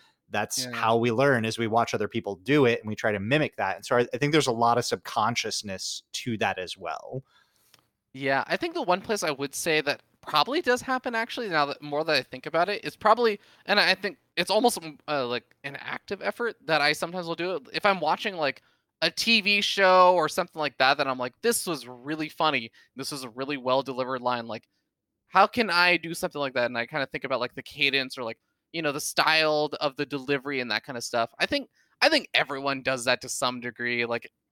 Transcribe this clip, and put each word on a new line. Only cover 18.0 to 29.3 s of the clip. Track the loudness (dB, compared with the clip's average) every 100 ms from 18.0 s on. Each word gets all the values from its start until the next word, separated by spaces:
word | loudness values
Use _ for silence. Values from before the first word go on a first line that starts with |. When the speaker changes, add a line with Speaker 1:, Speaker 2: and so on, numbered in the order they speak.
Speaker 2:
watching, | 2 0 -2 -2
like, | -2 -2 _ _ _ _
a | -2
T | 0 2 4
V | 4 2
show | 0 2 6 8 8 6
or | 2
something | -2 -4 -4
like | -6 2
that, | 4 4
that | 0
I'm | -2
like, | -6 -2
"This | -2 0 -2
was | -6 -8
really | -14 -8 -6 -6
funny. | 0 0 2 -4 -12 _ -12
This | -10
was | -8
a | -10
really | -8 -6 -4
well-delivered | 0 0 0 -4 -4 -4
line. | -2 -4 -6
Like, | -10 -14 _ _ _ _ _ _
how | 4 4
can | 4 0
I | 4 4 4
do | 0 -6
something | -6 -4
like | -2
that?" | 0 0
And | 0
I | -4
kinda | -4 -4
think | -6 -4
about, | -2
like, | -4
the | -6
cadence | -14 0 2 2 -2 -6
or, |
like, | -8 -10 _ _ _
you | -6
know, | -4
the | -4
style | -4 0 4